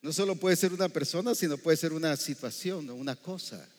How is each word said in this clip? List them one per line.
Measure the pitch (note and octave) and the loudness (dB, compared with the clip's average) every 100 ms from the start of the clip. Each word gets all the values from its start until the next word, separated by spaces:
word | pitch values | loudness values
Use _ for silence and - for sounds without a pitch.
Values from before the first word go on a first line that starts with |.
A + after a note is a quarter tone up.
No | D3 | -4
solo | D#3 G3 F3 | 0 0 2
puede | F#3 F3 | 4 4
ser | F#3 | 4
una | F3+ F#3 | 2 0
persona, | D#3 C#3+ E3+ A#3 A3+ | 0 0 0 0 2
sino | F3 C#3+ | 0 2
puede | E3 D#3 | 4 4
ser | E3 | 4
una | D#3+ D#3+ C#3+ | 0 0 0
situación | - C3+ B2 - F#3 F#3 C#3 | -2 -6 -6 -6 -4 -4 -6
o | B2 | -8
una | C#3 B2+ | -6 -6
cosa. | F3+ F#3 - F#2+ - | -8 -10 -10 -14 -18